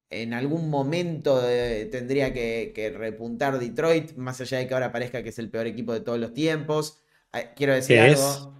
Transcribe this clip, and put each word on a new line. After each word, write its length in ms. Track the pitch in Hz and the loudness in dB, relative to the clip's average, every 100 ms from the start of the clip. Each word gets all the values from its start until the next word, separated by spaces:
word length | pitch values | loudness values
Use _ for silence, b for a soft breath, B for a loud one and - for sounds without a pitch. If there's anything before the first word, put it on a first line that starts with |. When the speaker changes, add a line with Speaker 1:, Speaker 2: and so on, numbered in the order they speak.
| _ | _
Speaker 1:
En 240 | 92 117 | -10 -6
algún 340 | 120 143 165 156 | -4 -2 -2 -2
momento, 800 | 143 139 170 175 156 147 131 123 | -2 0 -2 -2 -2 2 2 2
eh, 380 | 123 120 110 107 | 0 0 -4 -6
tendría 460 | 127 123 139 131 | -6 -2 0 0
que, 400 | 123 117 113 104 | -2 -2 -2 -4
que 160 | 107 107 | -6 -6
repuntar 680 | 95 110 107 117 117 139 131 | -4 -8 -6 -8 -2 -2 -2
Detroit, 580 | 120 135 160 165 156 127 | -4 0 2 2 0 -8
más 240 | 127 127 | -10 -8
allá 180 | 123 127 | -4 -4
de 100 | 127 | -2
que 60 | |
ahora 180 | 131 120 | -2 -2
parezca 300 | 120 123 123 | -4 -6 -6
que 80 | 110 | -8
es 80 | 113 | -10
el 100 | 110 | -8
peor 180 | 113 113 | -4 -4
equipo 280 | 110 117 | -4 -4
de 60 | 110 | -4
todos 200 | - 120 | -2 -4
los 140 | 113 | -4
tiempos. 680 | 135 160 160 139 151 151 - _ _ _ | -2 -2 0 -2 -2 -2 -8 _ _ _
Eh, 160 | 117 - - | -10 -8 -2
quiero 160 | 139 | 2
decir 240 | 131 131 120 | 2 6 10
Speaker 2:
¿Qué 60 | |
Speaker 1:
algo, 200 | 123 143 | 10 8
Speaker 2:
es? 260 | 139 139 - | 4 0 -8